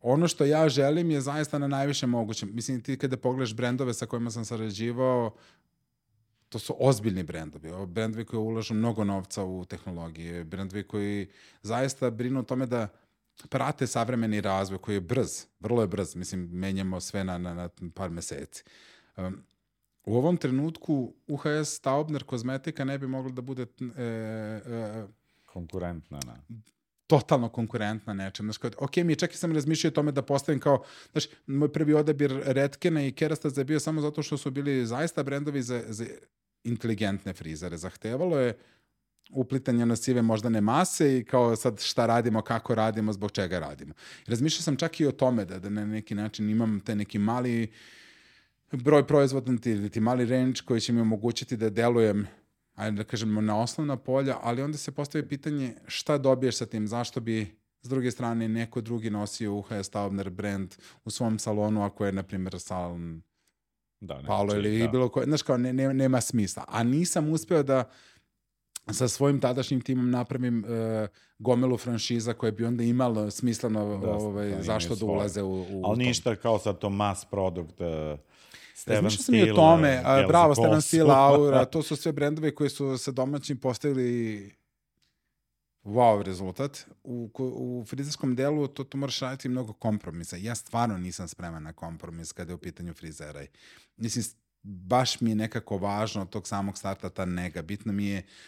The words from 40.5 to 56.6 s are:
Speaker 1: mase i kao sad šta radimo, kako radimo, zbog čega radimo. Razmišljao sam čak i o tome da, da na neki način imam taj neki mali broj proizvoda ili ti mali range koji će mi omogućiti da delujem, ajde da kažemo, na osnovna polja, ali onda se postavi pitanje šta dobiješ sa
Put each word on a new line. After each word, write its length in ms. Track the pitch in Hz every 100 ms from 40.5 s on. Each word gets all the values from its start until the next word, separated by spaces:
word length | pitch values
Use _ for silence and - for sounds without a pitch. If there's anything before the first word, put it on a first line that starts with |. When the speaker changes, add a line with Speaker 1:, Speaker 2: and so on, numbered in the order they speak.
| 110
Speaker 1:
mase 580 | 104 131 180 - 151 131
i 60 |
kao 320 | 117 131 120 113
sad 240 | 131 104
šta 260 | - - 117
radimo, 360 | 117 117 110
kako 320 | - 117 -
radimo, 380 | 113 110 107 107
zbog 180 | 101 101
čega 280 | - 92 87
radimo. 360 | 76 73 71 76 - - -
Razmišljao 360 | 113 151 156
sam 140 | - 139
čak 240 | 165 -
i 60 | 147
o 60 |
tome 320 | - 131 120
da, 140 | 95 92
da 100 | 95
na 140 | 104 107
neki 280 | 107 107
način 360 | 101 107 - 107
imam 300 | 110 113 104
taj 140 | - 107
neki 220 | 101 107
mali 540 | 104 120 127 117 113 - - - - - _ _ _ _ _
broj 340 | 139 120 151 139
proizvoda 460 | 156 139 135 127 123
ili 260 | 120 107 101
ti 100 | 113
mali 260 | 110 123 120
range 340 | 127 127 123
koji 180 | - 117
će 120 | -
mi 80 | 117
omogućiti 560 | 113 110 113 117 123 117
da 140 | 110
delujem, 560 | 104 117 120 110 101 98 - _ _ _
ajde 220 | - 107 104
da 80 |
kažemo, 360 | 113 113 110 107
na 200 | 107 104
osnovna 360 | 120 - 151 131
polja, 400 | - 131 135 123
ali 200 | 117 120
onda 160 | 139 151
se 140 | -
postavi 360 | 139 143 156 147
pitanje 460 | 139 147 147 131 113 -
šta 320 | - - 147
dobiješ 380 | 135 127 127
sa 100 | 117